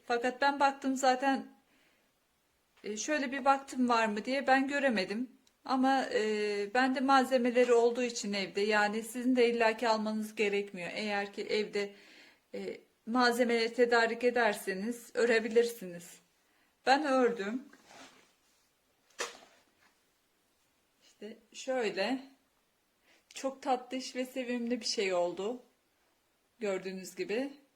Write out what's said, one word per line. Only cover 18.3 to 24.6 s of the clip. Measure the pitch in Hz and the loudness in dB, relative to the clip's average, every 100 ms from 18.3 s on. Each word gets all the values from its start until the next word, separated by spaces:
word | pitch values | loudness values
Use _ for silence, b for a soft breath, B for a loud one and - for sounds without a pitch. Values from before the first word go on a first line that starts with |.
| _ _ _ _ _ _ _ _ - - - - _ _ _ _ _ _ _ _ _ _ _ _ _ _ _ | _ _ _ _ _ _ _ _ -10 -10 -10 -20 _ _ _ _ _ _ _ _ _ _ _ _ _ _ _
İşte | _ _ 208 220 _ | _ _ -18 -18 _
şöyle. | - 262 262 214 190 208 262 - _ _ _ _ _ _ _ b b _ | -12 -6 -2 -2 -2 -2 -4 -8 _ _ _ _ _ _ _ b b _
Çok | - 269 262 | -8 -8 -6
tatlış | 294 254 - 262 - 254 | -4 -4 -4 -10 -8 -8
ve | 254 | -6
sevimli | 262 240 247 | -6 -6 -4